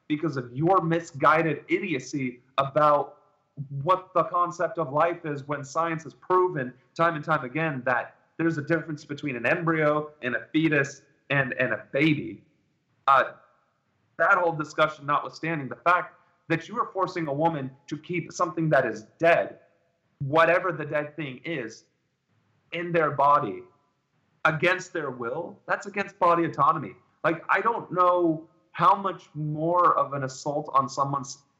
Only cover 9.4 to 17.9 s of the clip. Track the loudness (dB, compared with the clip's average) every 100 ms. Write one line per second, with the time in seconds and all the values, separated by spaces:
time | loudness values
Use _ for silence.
9.4 | 0 0 0 2 2 0 -4 -8 -4 -4
10.4 | -2 0 2 2 0 -6 _ _ -2 0
11.4 | 0 -2 -2 -2 -4 0 2 0 -4 -12
12.4 | _ _ _ _ _ _ 4 4 4 -4
13.4 | _ _ _ _ _ _ _ 0 2 4
14.4 | 2 0 -4 0 0 0 -2 -2 -2 -6
15.4 | -6 -4 -6 -2 2 2 0 -14 _ _
16.4 | -4 -4 -2 -4 -4 -2 -2 -2 -4 0
17.4 | 0 -2 -8 -12 -12